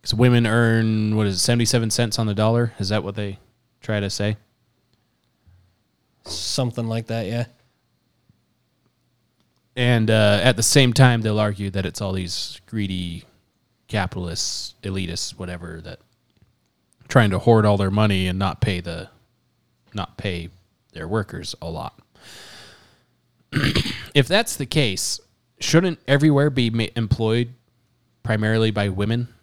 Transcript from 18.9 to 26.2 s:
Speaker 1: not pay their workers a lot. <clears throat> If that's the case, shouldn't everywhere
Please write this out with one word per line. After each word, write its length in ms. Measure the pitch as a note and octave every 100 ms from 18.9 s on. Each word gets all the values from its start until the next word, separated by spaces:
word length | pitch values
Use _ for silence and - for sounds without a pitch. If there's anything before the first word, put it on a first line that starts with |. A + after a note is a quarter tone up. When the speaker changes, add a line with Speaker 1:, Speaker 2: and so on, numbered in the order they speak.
| E2 F#2+ _ _ _ _ _ _ _ _
Speaker 1:
not 240 | G#2+ F#2 -
pay 320 | G#2 F2 E2 - _ _ _
their 140 | - D#2+
workers 480 | A2 G2 - - -
a 80 | E2
lot. 300 | E2 - - _ _ - - - - - - _ _ _ _ _ _ _
<clears throat> 40 | - C#3+ - - - -
If 140 | D3 C3
that's 300 | F#3+ A3+ -
the 80 | C#3
case, 560 | D#3 B2+ F#2+ - - _ _ _ _
shouldn't 360 | - D#3+ F3+ D#3+ -
everywhere 440 | C#3